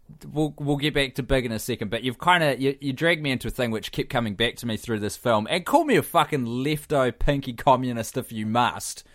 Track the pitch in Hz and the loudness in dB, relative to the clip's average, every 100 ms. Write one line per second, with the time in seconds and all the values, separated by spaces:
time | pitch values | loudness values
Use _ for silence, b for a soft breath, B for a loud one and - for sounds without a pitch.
0 | - 151 143 143 151 147 143 143 151 147 | -20 -20 -8 -2 -2 -2 -2 0 2 0
1 | 135 - 117 135 120 110 - 113 104 113 | -2 -4 0 0 0 -4 -4 -4 -4 -4
2 | 127 117 175 175 151 123 135 139 143 131 | -4 -2 2 4 4 2 0 -2 -6 0
3 | 165 165 147 123 110 - 120 110 - - | 0 2 0 -2 -4 -2 -2 -2 -4 -6
4 | - 120 113 98 117 - 117 104 - 107 | -2 -2 -2 0 0 0 -6 -6 -2 -2
5 | 101 - 123 107 107 180 - 302 311 185 | -2 -2 2 2 2 -2 2 2 4 2
6 | - 165 151 143 117 123 143 151 - 147 | 4 2 2 0 -2 -2 -2 -4 0 0
7 | 127 - 147 143 131 120 - 127 127 117 | 2 2 0 0 -2 0 4 4 2 -4
8 | 110 131 - 110 110 120 117 101 - - | -4 -6 -6 -4 0 2 2 0 -8 -12
9 | b | b